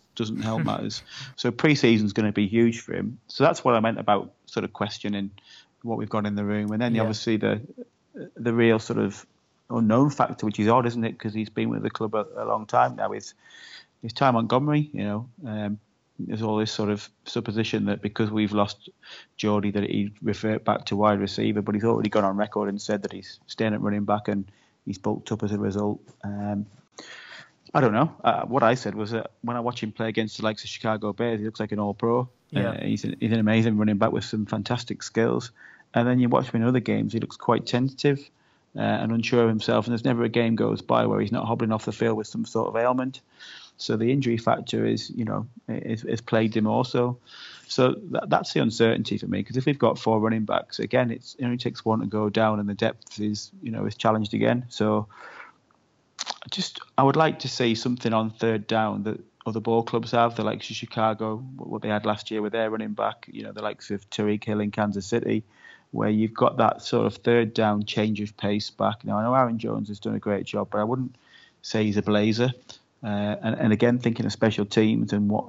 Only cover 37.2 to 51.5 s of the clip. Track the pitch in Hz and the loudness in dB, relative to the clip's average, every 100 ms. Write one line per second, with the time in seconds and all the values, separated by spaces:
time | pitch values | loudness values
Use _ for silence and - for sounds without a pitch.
37.2 | - - - 113 - 123 131 - 143 139 | -4 -4 0 0 0 0 0 0 0 0
38.2 | - _ _ _ _ 104 107 107 110 117 | -4 _ _ _ _ -4 -2 0 0 -2
39.2 | 110 123 117 110 - 117 113 117 131 117 | 2 4 4 4 2 0 2 0 0 0
40.2 | 117 120 117 113 110 107 - 120 110 104 | 0 2 2 2 2 0 0 2 2 2
41.2 | 107 117 107 117 113 110 - 107 117 110 | 0 -2 -2 -2 0 -2 -4 -2 0 0
42.2 | 104 117 110 113 104 110 120 127 131 131 | -4 -8 -4 -2 -2 0 2 2 -2 -8
43.2 | _ _ - - - - - 113 113 139 | _ _ -20 -18 -20 -12 -4 0 2 2
44.2 | 120 117 113 117 - 110 113 113 - - | 2 0 2 0 0 -2 0 0 -4 -6
45.2 | 110 101 113 - - 113 - 110 113 113 | -4 -4 -6 -12 -8 -8 -6 -6 -4 -6
46.2 | - 113 110 110 107 110 127 127 123 123 | 0 2 2 2 2 2 0 0 0 -2
47.2 | _ - - - - - 127 - 180 120 | _ -20 -18 -20 -6 2 4 2 -4 -4
48.2 | - 147 - - 117 113 113 - 113 104 | 0 0 2 0 0 4 4 4 0 -4
49.2 | 95 98 104 127 123 107 113 127 - 110 | -4 -4 -4 -2 0 2 2 2 2 2
50.2 | 110 110 104 92 - - 113 127 123 - | 2 0 0 -2 -4 -6 0 2 0 -2
51.2 | - - 123 | -12 -6 -4